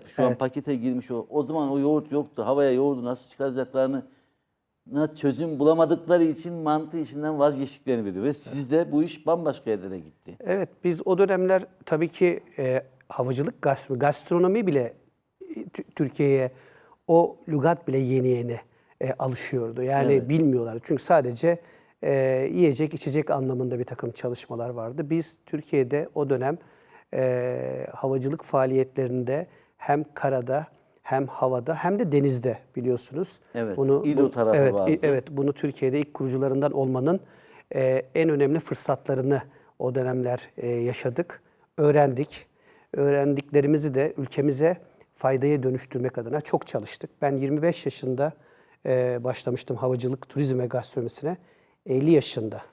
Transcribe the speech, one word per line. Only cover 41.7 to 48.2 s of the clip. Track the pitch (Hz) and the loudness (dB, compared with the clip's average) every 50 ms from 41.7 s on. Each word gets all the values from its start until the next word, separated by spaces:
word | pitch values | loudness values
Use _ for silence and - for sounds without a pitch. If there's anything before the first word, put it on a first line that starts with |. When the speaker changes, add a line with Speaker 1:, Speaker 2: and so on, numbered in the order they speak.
| _ | _
Speaker 2:
öğrendik. | - 151 147 143 147 147 139 123 123 151 - - - - _ _ _ _ _ _ _ _ _ - | 2 4 4 6 6 6 4 2 -2 -4 -6 -8 -16 -20 _ _ _ _ _ _ _ _ _ -2
Öğrendiklerimizi | - 143 143 143 143 139 143 139 139 139 - - 147 139 143 156 151 147 151 127 | 0 2 2 4 4 2 2 0 0 -2 2 4 6 6 6 6 4 2 2 0
de | 135 143 160 - | 0 0 0 -2
ülkemize | - 135 123 - - 139 147 139 131 156 160 180 - - - _ _ - _ _ | -4 -8 -4 -2 0 2 2 2 4 4 2 2 0 -6 -20 _ _ -20 _ _
faydaya | - - 131 135 127 131 143 147 143 127 | -2 0 2 2 2 2 2 2 2 2
dönüştürmek | 131 131 127 - - - 127 123 127 - | 0 -2 -2 -4 -6 -4 -4 -2 -2 -4
adına | 127 113 113 127 131 | -6 -6 -4 -4 -6
çok | - - - 160 - | -4 -2 -2 -4 -2
çalıştık. | - - 123 104 - - - - - _ - | -2 -6 -6 -6 -8 -12 -12 -14 -14 _ -4
Ben | 147 139 139 | -2 0 0
yirmi | 131 135 135 147 151 | 0 0 0 0 0
beş | 156 170 165 - - | 0 0 0 -2 -4
yaşında, | 143 - - 139 131 127 123 | -8 -6 -6 -4 -4 -2 -2